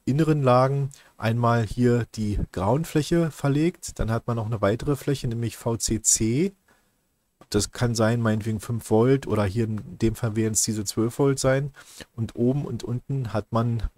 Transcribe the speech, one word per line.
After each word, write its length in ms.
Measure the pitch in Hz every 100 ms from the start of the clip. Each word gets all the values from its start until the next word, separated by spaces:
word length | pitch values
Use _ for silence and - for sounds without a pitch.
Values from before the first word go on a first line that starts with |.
| -
inneren 380 | 139 160 151
Lagen 460 | 131 123 131 139 139 - - _
einmal 480 | 110 117 120 117 110
hier 400 | - 123 120 110 -
die 220 | 107 98 85
Grauenfläche 800 | - 95 135 165 156 143 170 165
verlegt, 680 | - 143 139 165 - - -
dann 120 | 107
hat 160 | 113 -
man 80 | 117
noch 100 | 107
eine 160 | 117
weitere 360 | 101 110 - 139
Fläche, 320 | - 143 131
nämlich 260 | 113 117 -
V 220 | 123 117
C 240 | - 110
C. 520 | - - 110 123 190 - _ _ _ _ _ _ _ _ _
Das 220 | 104 -
kann 240 | - 120 117
sein, 240 | 110 120
meinetwegen 400 | 113 110 107 110
fünf 300 | - 117 -
Volt 380 | 110 120 135 -
oder 180 | 107 101
hier 180 | 104
in 340 | 110 107 - 98
dem 160 | 110 107
Fall 200 | 113 107
werden 180 | 110
es 100 | 110
diese 200 | - 107
zwölf 360 | 104 - 113 -
Volt 200 | 143 135
sein. 320 | 131 135 143 - - - - -
Und 180 | 110 -
oben 300 | 120 143 139
und 180 | 117
unten 480 | - 123 - 139 117
hat 220 | 107 -
man 300 | 117 120 117 101